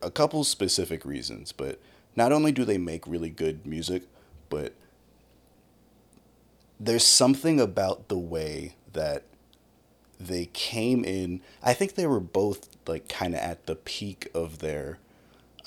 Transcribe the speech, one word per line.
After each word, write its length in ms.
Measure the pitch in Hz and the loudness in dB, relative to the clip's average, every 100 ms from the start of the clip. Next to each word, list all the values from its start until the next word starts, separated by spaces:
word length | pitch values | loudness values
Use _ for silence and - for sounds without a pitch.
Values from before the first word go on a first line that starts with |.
a 80 | 90 | -4
couple 340 | - 147 156 | 2 2 2
specific 640 | 139 - 101 - 87 82 - | -2 0 0 0 -2 -6 -6
reasons, 460 | 69 57 53 - | -8 -8 -10 -12
but 280 | - 67 - - - _ - | -8 -8 -8 -16 -20 _ 2
not 160 | 120 | 4
only 200 | 151 151 | 4 4
do 140 | 131 113 | 2 2
they 140 | 98 | 0
make 260 | 85 80 - | 0 -6 -6
really 240 | 85 82 | -4 -4
good 380 | 80 80 78 73 | -2 -2 -2 -6
music, 360 | 78 80 92 - - - - - | -6 -4 -4 -6 -18 -20 -20 -8
but 240 | 73 64 - _ _ _ _ _ _ _ _ _ _ _ _ _ _ _ _ _ _ _ - | -6 -6 -10 _ _ _ _ _ _ _ _ _ _ _ _ _ _ _ _ _ _ _ -6
there's 260 | 110 117 - | 0 4 6
something 540 | - 127 135 160 151 | 8 6 6 4 4
about 480 | 107 92 95 - - | 4 2 0 0 -2
the 100 | 92 | -4
way 580 | 85 82 78 76 80 - - | -2 -4 -4 -6 -10 -14 -8
that 300 | 80 76 71 - _ _ _ _ _ _ _ _ - | -2 -2 -2 -8 _ _ _ _ _ _ _ _ -14
they 260 | 90 90 85 | -6 -4 -4
came 520 | - - 117 120 127 92 | -6 -6 -2 2 2 2
in. 360 | 95 92 90 - - | -2 -4 -6 -12 -2
I 120 | 120 | 0
think 200 | 123 196 | 2 0
they 140 | - 170 | 0 0
were 120 | 117 | 0
both, 480 | 87 95 104 98 - - - | 0 2 2 0 -10 -12 -6
like, 200 | 80 - | -6 -6
kinda 360 | - 90 82 | -4 -4 -2
at 240 | 87 82 - | -4 -6 -6
the 80 | 80 | -8
peak 540 | - - 101 95 - | -8 -8 -8 -10 -8
of 260 | 85 82 78 | -4 -4 -2
their, 380 | 78 73 69 85 - - _ - - - | -2 -2 -6 -10 -18 -20 _ -20 -20 -12